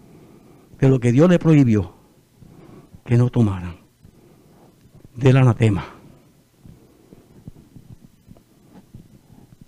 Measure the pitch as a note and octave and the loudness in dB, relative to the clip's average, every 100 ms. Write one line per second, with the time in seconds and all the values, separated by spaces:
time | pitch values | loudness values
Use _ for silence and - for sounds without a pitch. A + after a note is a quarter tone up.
0 | - - - - - - _ - C3+ C3 | -20 -20 -20 -20 -20 -20 _ -4 -2 0
1 | A#2+ A#2+ F3 F3 D#3+ D3+ B2+ G#2 F2+ - | 0 2 2 2 2 2 2 0 -4 -12
2 | _ _ _ _ - - - - - - | _ _ _ _ -20 -20 -20 -20 -20 -18
3 | - A#2+ A#2+ B2 G#2+ F#2+ F2 E2 _ _ | -4 -2 0 0 -2 -4 -12 -18 _ _
4 | _ _ _ _ _ _ _ _ _ - | _ _ _ _ _ _ _ _ _ -20
5 | - A#2 C3 C3 B2+ A2+ A2+ F2+ - - | -20 -4 0 2 2 0 -2 -2 -8 -20
6 | - - _ _ _ _ - - _ _ | -20 -20 _ _ _ _ -20 -20 _ _
7 | _ - _ _ - - _ - - - | _ -20 _ _ -20 -20 _ -20 -20 -20
8 | - _ - - _ _ _ - _ - | -20 _ -20 -20 _ _ _ -20 _ -20
9 | - _ _ - - _ | -20 _ _ -20 -20 _